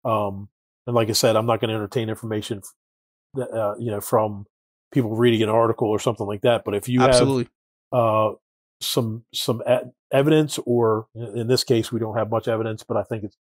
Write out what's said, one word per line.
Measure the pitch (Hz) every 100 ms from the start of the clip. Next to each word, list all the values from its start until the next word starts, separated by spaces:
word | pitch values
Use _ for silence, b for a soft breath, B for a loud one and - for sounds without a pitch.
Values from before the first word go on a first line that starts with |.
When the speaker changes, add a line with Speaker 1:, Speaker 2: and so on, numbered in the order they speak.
Speaker 1:
Um, | 123 110 101 98 101 _ _ _ -
and | 120
like | 110
I |
said, | 104 123 110
I'm | 113
not | 113
gonna | 110
entertain | 110 104 131 110
information | 110 113 107 - 104
f-, | - _ _ _ _ _ _
that, | 135 117
uh, | 117 104 107
you | 117
know, | 104
from | - 117 107 101 98 _ _ _ _
people | 143 110 110
reading | 123 110
an | 107
article | 113 117 110 110
or | 107
something | - 110 101
like | 104
that. | 123 117
But | -
if | 101 123
you | 123
have, | 131
Speaker 2:
Absolutely. | 123 139 131 117 _ _ _ _
Speaker 1:
uh, | 127 113 110 107 - _ _ _ _
some, | - - 113 113 _
some | - - 113 -
e-, | 123 123 _ _
evidence, | 139 143 156 151 -
or | 123 120 113 110 117
in, | 110 113 113
in | 113
this | 127
case, | - 117 110
we | 117
don't | 110 110
have | 110
much | 113 120
evidence, | 110 110 107
but | - 107
I |
think | 101 113
it's | 101 _